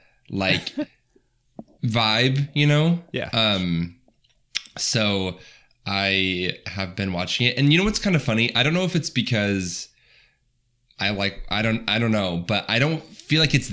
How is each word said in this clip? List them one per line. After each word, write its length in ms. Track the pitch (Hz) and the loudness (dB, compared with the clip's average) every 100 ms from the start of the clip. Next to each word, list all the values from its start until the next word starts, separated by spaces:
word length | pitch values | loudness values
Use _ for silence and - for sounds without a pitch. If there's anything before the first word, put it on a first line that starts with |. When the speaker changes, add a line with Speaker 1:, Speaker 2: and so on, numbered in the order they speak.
| _ _ - | _ _ -10
Speaker 1:
like, 460 | 98 95 90 - - 294 _ _ _ _ | -4 0 -2 -4 -8 -10 _ _ _ _
<laughs> 540 | _ _ - - _ | _ _ -20 -20 _
vibe, 640 | 123 113 110 110 131 139 143 | -2 0 2 2 2 2 0
you 120 | 147 147 | 2 4
know? 360 | 147 165 170 - | 4 4 0 -4
Speaker 2:
Yeah. 180 | 127 - | -8 -4
Speaker 1:
Um, 640 | 113 110 98 90 85 87 - _ _ _ _ _ - - - | 0 2 0 0 0 -2 -8 _ _ _ _ _ -8 -8 -6
so 600 | - 117 104 98 92 87 - - _ _ - | -2 0 2 0 -2 -6 -16 -20 _ _ -6
I 720 | 98 98 95 95 90 90 - - | -2 2 2 2 0 -4 -6 -10
have 280 | 95 92 95 | -8 -8 -4
been 180 | 98 | -4
watching 320 | 87 90 - 120 | -4 -4 0 0
it. 100 | 127 | 2
And 160 | 143 | 4
you 60 | 165 | 4
know 60 | |
what's 140 | 208 208 | 2 0
kinda 200 | 202 160 | 0 0
funny? 360 | 120 110 117 | 0 0 0
I 80 | 117 | 0
don't 120 | 135 | 0
know 100 | 175 | 0
if 100 | 180 | 0
it's 160 | 170 - | -2 -2
because 800 | 127 - 113 101 98 90 - - _ _ _ _ _ _ _ _ _ _ - | -4 -2 0 0 0 -4 -8 -12 _ _ _ _ _ _ _ _ _ _ -4
I 100 | 98 | -2
like, 340 | 101 98 - - | 0 -2 -4 -4
I 140 | 104 | -2
don't, 260 | 113 113 - | 0 0 0
I 100 | 110 | 0
don't 140 | 117 | 2
know, 320 | 107 92 87 87 | 2 0 -2 -2
but 200 | 101 - | -2 0
I 100 | 117 | 0
don't 240 | 147 156 | 0 -2
feel 380 | - - - 156 | -6 -14 0 2
like 140 | 156 | 4
it's 140 | 143 - | 2 0